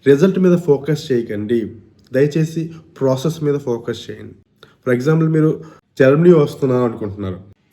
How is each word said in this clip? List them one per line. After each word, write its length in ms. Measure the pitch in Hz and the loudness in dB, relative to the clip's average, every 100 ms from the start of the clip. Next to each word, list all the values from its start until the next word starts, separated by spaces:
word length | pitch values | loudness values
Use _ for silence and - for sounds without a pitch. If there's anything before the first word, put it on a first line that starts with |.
| 135 | 2
రిజల్ట్ 320 | 139 190 190 | 4 4 2
మీద 180 | 185 175 | 2 2
ఫోకస్ 540 | 156 139 160 151 - | 2 -2 0 -6 -2
చేయకండి, 600 | 123 110 107 107 120 101 - - _ _ | -4 -4 -8 -4 -4 -4 -12 -20 _ _
దయచేసి 580 | 131 147 160 156 165 165 - - - | 0 0 0 -2 -4 -10 -12 -18 -4
ప్రాసెస్ 440 | 135 131 160 156 | -2 -2 -4 -4
మీద 120 | 147 | -4
ఫోకస్ 560 | 139 131 117 120 110 - | -4 -4 -6 -8 -10 -12
చేయండి. 220 | 107 107 - _ _ _ _ 127 | -18 -18 -20 _ _ _ _ -2
For 140 | 123 | 0
example, 280 | 139 160 160 | 2 0 2
మీరు 340 | 160 156 - - - _ - | 2 2 0 -10 -20 _ 2
జర్మనీ 340 | 135 147 175 | 4 6 6
వస్తున్నాను 500 | 165 143 - 135 127 | 6 4 -2 -2 0
అనుకుంటున్నారు, 540 | 123 110 107 101 98 90 - _ _ | -2 -4 -10 -8 -10 -10 -16 _ _